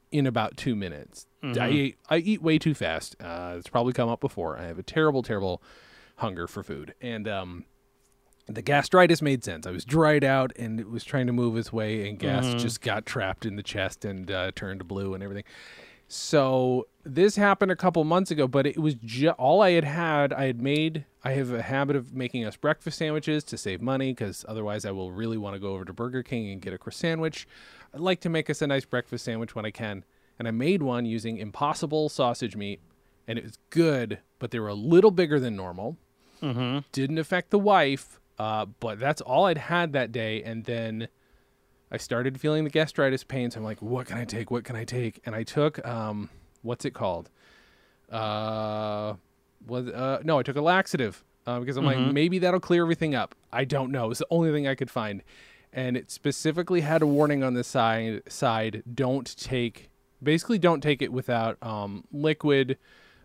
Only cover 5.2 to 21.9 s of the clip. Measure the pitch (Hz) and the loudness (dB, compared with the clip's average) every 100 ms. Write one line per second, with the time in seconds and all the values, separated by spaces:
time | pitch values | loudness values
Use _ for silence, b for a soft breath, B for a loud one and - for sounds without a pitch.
5.2 | 117 107 95 90 B B B B B B | 0 -2 -2 -4 B B B B B B
6.2 | 113 90 85 - 92 73 76 - 123 113 | -6 -4 -8 -8 -10 -10 -12 -14 -10 -8
7.2 | 104 98 92 87 - _ _ _ _ _ | -6 -6 -8 -12 -16 _ _ _ _ _
8.2 | _ _ - 110 127 143 - 185 175 165 | _ _ -14 -8 0 2 4 8 8 6
9.2 | 147 131 - 82 92 90 - 151 156 147 | 2 0 -2 -8 -8 -8 0 4 6 6
10.2 | 139 135 131 - 117 110 107 117 - 139 | 4 4 2 -2 -6 -6 -6 -8 -4 0
11.2 | 123 120 120 113 113 113 107 110 101 104 | 2 2 2 0 -2 -4 -2 -2 -4 -4
12.2 | - 131 127 120 117 113 123 107 - 131 | -2 0 0 0 -2 -4 -4 -4 -4 -2
13.2 | 95 87 113 101 98 104 95 - 107 95 | -2 -2 -4 -6 -6 -4 -4 -4 -8 -6
14.2 | 92 95 92 - 98 95 90 98 98 95 | -6 -4 -4 -4 -8 -8 -8 -6 -4 -6
15.2 | 98 101 - B B B B B B - | -8 -10 -12 B B B B B B -10
16.2 | - 156 135 131 127 127 - _ 156 135 | 0 4 4 4 4 2 -2 _ -6 4
17.2 | 202 202 202 196 196 175 185 170 156 175 | 4 6 4 4 2 2 2 2 4 2
18.2 | 190 151 135 139 139 165 156 127 113 120 | 2 2 2 4 2 2 0 -2 -4 0
19.2 | 151 - 127 180 196 170 147 156 170 147 | 2 4 4 6 8 6 4 0 0 2
20.2 | 143 131 135 120 131 147 160 160 139 _ | 2 2 0 0 0 2 0 -2 -10 _
21.2 | 131 135 127 120 110 135 139 | -4 -2 -2 -2 -2 0 2